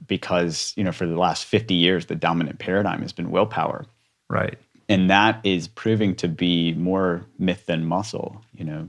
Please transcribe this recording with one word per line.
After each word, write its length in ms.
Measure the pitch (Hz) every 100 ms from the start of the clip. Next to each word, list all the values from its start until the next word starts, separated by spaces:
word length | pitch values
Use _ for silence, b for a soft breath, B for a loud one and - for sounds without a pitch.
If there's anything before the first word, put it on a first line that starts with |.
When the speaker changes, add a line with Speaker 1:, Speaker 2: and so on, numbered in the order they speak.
| -
Speaker 1:
because, 680 | 95 - 90 87 78 - -
you 80 |
know, 80 | 92
for 140 | - 87
the 120 | 82
last 280 | 90 78 -
fifty 280 | 104 113
years, 300 | 90 85 90 -
the 80 |
dominant 440 | 85 85 85 76 -
paradigm 420 | - 95 101 -
has 120 | -
been 180 | - 87
willpower. 560 | 85 107 - 78 - - _ _ _ -
Speaker 2:
Right. 300 | 101 101 - _ _ -
Speaker 1:
And 180 | 95 92
that 300 | 98 110 113
is 260 | 98 92 85
proving 460 | - 113 110 104 90
to 120 | 87
be 460 | 80 90 85 85
more 500 | 80 90 95 92 85 - -
myth 260 | 92 87 -
than 180 | 82 82
muscle. 560 | 90 107 - - - _
You 100 | - 78
know, 220 | 76